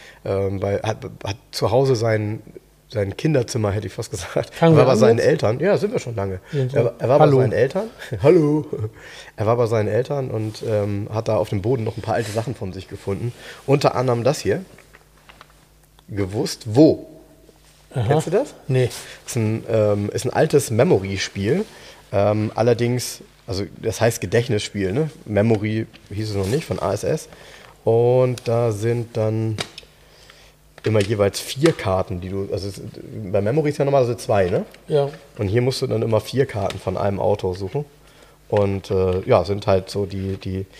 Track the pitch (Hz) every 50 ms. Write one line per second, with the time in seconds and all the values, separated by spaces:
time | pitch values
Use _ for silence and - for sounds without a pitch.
0 | - - - - - 110 98 98 98 98 101 95 98 101 101 - - 110 110 -
1 | - - - - - 101 101 - _ _ - - 127 101 110 131 139 135 131 107
2 | 117 113 110 107 107 104 110 107 - - - - - _ _ _ _ - - 107
3 | 101 98 101 - - 156 151 127 117 - - 117 107 101 95 107 - - - -
4 | 110 - - 90 - - - - - - - - 165 165 160 143 127 131 127 110
5 | - 113 117 117 - - 220 160 - 104 117 131 160 196 190 135 175 208 247 -
6 | - 127 113 104 98 98 95 92 - - - 143 131 127 135 113 117 117 - -
7 | 117 113 135 156 156 151 139 131 113 107 78 98 123 139 - 190 220 226 - -
8 | - - 120 95 127 147 185 170 151 147 151 156 143 - - - 110 110 - -
9 | - - - - - - - - 101 107 120 120 120 104 117 110 104 98 104 117
10 | - - 147 139 131 120 110 110 110 110 107 - - 117 107 104 101 104 101 101
11 | 107 - 107 110 117 - 110 92 - - 113 98 95 117 131 117 110 110 - 110
12 | - 113 98 113 113 107 101 113 110 131 110 - 107 95 85 95 95 - - -
13 | - 98 98 - - 120 - - - - - - - - 135 147 151 - - 120
14 | 127 127 120 120 113 131 156 - - 95 120 175 190 - - - - _ - -
15 | _ _ _ _ _ - - - - _ _ _ _ _ _ _ _ _ _ _
16 | _ - 104 101 98 90 98 113 196 - - - - 113 107 131 160 139 - -
17 | - - - - - - - - - - - _ _ - _ _ _ - - 135
18 | 107 110 147 160 156 165 175 220 294 - - - - - 131 127 123 113 - -
19 | - - - - - - - 120 110 107 110 113 - - 113 110 104 104 104 104
20 | 101 104 - 98 - 127 - - 151 151 - 143 - - 110 110 135 185 147 98
21 | 95 98 98 92 - - - 98 98 107 151 190 220 - - - - - - -
22 | - - - 98 101 104 107 110 107 110 - 113 113 120 120 110 120 120 123 123
23 | - - - - - - - _ _ - 95 95 101 - - - - 110 101 -
24 | - 120 - - - 90 113 117 120 - 107 104 - - - 101 95 92 95 143
25 | 160 147 - - - - 104 101 107 117 113 98 107 107 110 110 110 - - -
26 | - - - 101 110 107 101 98 95 95 120 160 - - - - - 101 98 -
27 | - - 151 160 - - - - - - - - - - - _ - 110 113 117
28 | 120 120 127 127 127 127 123 110 - 120 117 117 120 117 107 98 110 117 117 120
29 | 113 113 - 117 110 110 110 110 110 110 110 101 - - - - - - _ _
30 | - - - - - - - - - - _ _ _ _ _ - - 113 107 107
31 | 98 98 113 101 101 98 - - - - - 131 151 165 - - - 98 92 95
32 | 92 - 95 87 92 92 95 98 98 - - 90 95 101 95 - - 107 - -
33 | - - - 107 110 90 101 98 101 107 127 160 147 147 143 - 143 139 131 139
34 | 127 117 120 117 - - 110 101 92 87 104 151 214 - - - - - 156 143
35 | 143 139 156 - - - - - 107 95 104 123 123 131 127 - 131 120 110 110
36 | 113 117 110 107 - - - 127 135 - - 104 98 95 - 101 - 95 92 -
37 | - 101 101 92 - 98 101 - - 92 90 95 101 92 - 143 147 - _ _
38 | - - - - - - _ _ _ - 110 104 101 98 98 95 - - 101 92
39 | 92 92 90 95 98 123 120 95 85 95 101 95 - 107 98 92 92 - - 101
40 | 101 95 98 98 95 98 95 92 - 98 92 95 95 - -